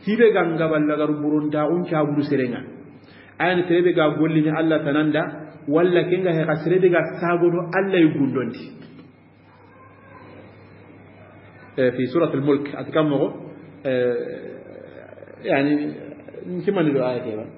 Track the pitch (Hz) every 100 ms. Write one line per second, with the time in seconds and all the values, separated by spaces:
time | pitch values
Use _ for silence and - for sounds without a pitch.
0 | 196 226 226 185 170 160 160 151 151 151
1 | 151 147 147 151 151 151 151 175 175 160
2 | 143 143 135 135 123 110 - - - -
3 | - - - - 165 180 175 170 175 165
4 | 151 143 165 160 151 156 165 156 143 147
5 | 156 147 175 - - - - 156 185 175
6 | 151 180 185 160 160 151 170 180 185 170
7 | 160 - 175 170 175 170 165 185 196 185
8 | 156 143 135 127 117 120 - - - -
9 | - _ - _ - - - - - -
10 | - - - - - - - - - -
11 | - - - - - - - - 127 123
12 | 127 170 156 139 143 139 - - - 160
13 | 151 135 175 - - - - - 139 127
14 | 123 120 120 - - - - - - -
15 | - - - - - 143 143 147 151 151
16 | - - - - 180 180 185 196 156 135
17 | 127 123 117 107 107